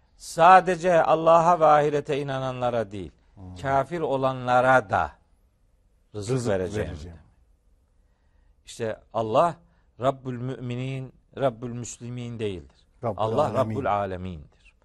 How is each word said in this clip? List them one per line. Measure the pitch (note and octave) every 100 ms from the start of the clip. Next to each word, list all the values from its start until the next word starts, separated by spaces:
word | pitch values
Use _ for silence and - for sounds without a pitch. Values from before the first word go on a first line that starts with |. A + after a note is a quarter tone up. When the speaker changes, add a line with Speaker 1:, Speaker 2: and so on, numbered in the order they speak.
| _ _
Speaker 1:
Sadece | - E3 E3 F#3 F3 F3+ F3+ E3+
Allah'a | C#3 D#3+ D#3+ E3 E3 F3
ve | D#3
ahirete | D3+ D3 C#3+ C#3+ C#3+
inananlara | C#3+ C3 C3 B2+ B2 A#2+ G2+
değil, | G2+ E2 - _ -
Speaker 2:
Hmm. | F#2 F2+
Speaker 1:
kafir | C#3 C#3 C3+ E3+
olanlara | D3 C3+ C3+ C3 B2 B2 B2+ C3 -
da | G2+ D#2+ - _ _ _ _ _ _ _ _ _ G#2+
rızık | G2+ C3
Speaker 2:
Rızık | A#2
Speaker 1:
vereceğim. | F#2+ F#2 G#2+ G2
Speaker 2:
vereceğim. | D2+ E2+ E2+ _ _ _ _ _ _ _ _ _ _ _ _ _ _ -
Speaker 1:
İşte | - A2+ - _
Allah | A2 A2+ B2 E3+ E3 _ _ _ _
Rabbül | B2+ C3 C3 B2
Müminin, | B2+ C3 B2 B2 C3 C3+ C3 _ _ -
Rabbül | C3+ A2+ B2
Müslimin | A#2 A2+ - A#2+ B2 A#2+ A#2
değildir. | A2 F2+ C#2+ _ _ _
Speaker 2:
Rabbul | A#2 G2
Speaker 1:
Allah | A2 A#2
Speaker 2:
Alemin. | D3 A2+ A2+ A#2+
Speaker 1:
Rabbul | A#2
Alemin'dir. | G2+ G2+ F2+ F#2 E2+ C#2+ _ _ _